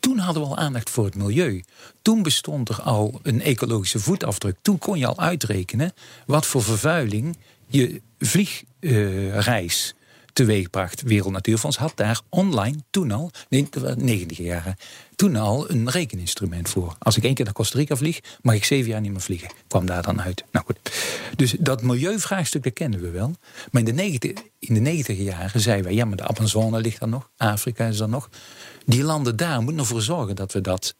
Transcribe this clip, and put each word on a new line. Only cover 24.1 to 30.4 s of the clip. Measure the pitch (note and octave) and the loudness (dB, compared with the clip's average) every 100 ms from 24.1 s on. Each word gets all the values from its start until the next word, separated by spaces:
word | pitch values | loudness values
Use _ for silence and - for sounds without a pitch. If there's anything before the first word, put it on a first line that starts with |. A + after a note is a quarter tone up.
| C#3 - G3+ - _ | -2 -4 -8 -16 _
in | - | 0
de | A2 | 2
negentiger | B2+ E3 C3+ G2 | 2 0 -2 -2
jaren | G2 F2 F#2 A#2 | -2 -4 -2 0
zeiden | G#2+ G2+ | 2 2
wij, | F2+ | 2
ja, | G#2 | 0
maar | A#2 F#2+ | 0 -2
de | - | -4
Amazone | A2+ A2 G#2+ A2 A2+ | 0 2 2 2 0
ligt | A2+ A2 | -2 -2
daar | A2+ | -4
nog, | A#2+ - _ | -4 -6 _
Afrika | A2+ G#2+ - A#2 A2+ | -2 0 -2 -2 -2
is | G#2 | 0
daar | G#2+ | -2
nog. | B2 - - - - - - - | -2 -6 -18 -20 -20 -20 -10 2
Die | A#2+ | 4
landen | D3 D#3 C3 G#2+ | 4 2 0 0
daar | E3+ C3+ | 0 0
moeten | A#2 D#3+ | 0 0
ervoor | B2 A#2 | -2 0
zorgen | G#2+ F3 G#2+ | 0 -2 -2
dat | G2 | -4